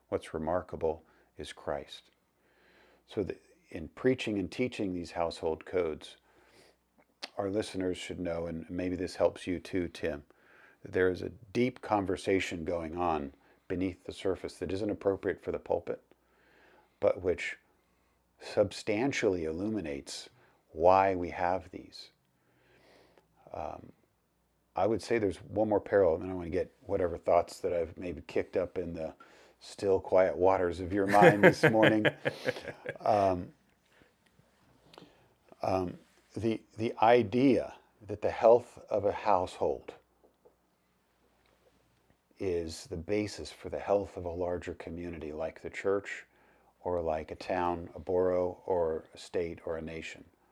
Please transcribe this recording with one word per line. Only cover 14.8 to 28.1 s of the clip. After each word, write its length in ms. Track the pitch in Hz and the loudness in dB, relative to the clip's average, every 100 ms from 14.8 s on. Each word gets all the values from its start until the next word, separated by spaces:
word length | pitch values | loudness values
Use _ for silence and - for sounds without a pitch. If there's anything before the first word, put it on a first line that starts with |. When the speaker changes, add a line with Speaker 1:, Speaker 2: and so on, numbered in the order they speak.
| 107 | -4
Speaker 1:
appropriate 540 | 95 101 95 98 82 | -2 0 0 -2 -4
for 80 | - | -6
the 80 | 76 | -8
pulpit, 420 | - 90 - - _ _ _ _ _ _ _ _ _ - | -2 -2 -2 -10 _ _ _ _ _ _ _ _ _ 0
but 220 | 98 104 | 2 2
which 340 | 90 85 - - _ _ _ _ _ _ _ _ | 0 0 -2 -8 _ _ _ _ _ _ _ _
substantially 1040 | - - 101 - - 104 139 - 107 90 | -4 2 2 0 -4 0 0 2 2 2
illuminates 840 | 78 78 104 107 78 69 - - - _ _ _ _ | -2 -2 -2 -2 -4 -8 -10 -14 -14 _ _ _ _
why 420 | 80 85 95 98 | 4 8 8 6
we 140 | 92 87 | 2 -4
have 400 | 71 90 92 - | -2 0 0 -4
these. 380 | - - - - _ _ _ _ _ _ _ _ - _ _ _ _ - | -16 -16 -20 -20 _ _ _ _ _ _ _ _ -20 _ _ _ _ -14
Um, 380 | - 78 80 - - _ _ _ _ _ _ _ - | -10 -10 -10 -16 -20 _ _ _ _ _ _ _ 0
I 100 | 101 | 2
would 160 | 110 | 0
say 160 | - 117 | 0 0
there's 200 | 101 85 | 0 -2
one 300 | - 101 110 | -6 -2 2
more 120 | 101 | 2
parallel, 340 | - 101 90 | 4 6 6
and 100 | 85 | 4
then 60 | 92 | -2
I 40 | |
wanna 140 | 92 85 | -6 -4
get 240 | 87 82 _ | -2 -4 _
whatever 360 | - 98 90 82 | -4 -2 -2 -2
thoughts 400 | - 87 85 - | 4 4 4 -4
that 140 | 92 | -2
I've 260 | 87 82 87 | -2 -2 -6
maybe 240 | 92 | -10